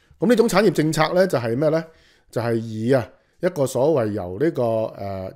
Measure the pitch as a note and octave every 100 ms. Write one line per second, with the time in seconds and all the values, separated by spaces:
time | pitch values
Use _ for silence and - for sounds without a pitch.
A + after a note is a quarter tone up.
0 | _ _ G#3 A#3 A#3 F3+ G#3+ D3+ D#3 D3+
1 | D#3 F3 F#3+ C#3+ A2+ A#2+ D3+ D#3+ E3 _
2 | _ _ _ - A#2 A#2 A2+ A2 A2+ C3+
3 | - _ _ _ F3+ F3 C3 B2 C#3 D#3
4 | A2 G2+ F2+ F#2+ D#3 C#3+ A#2+ A2+ A2 -
5 | G2 F#2+ F#2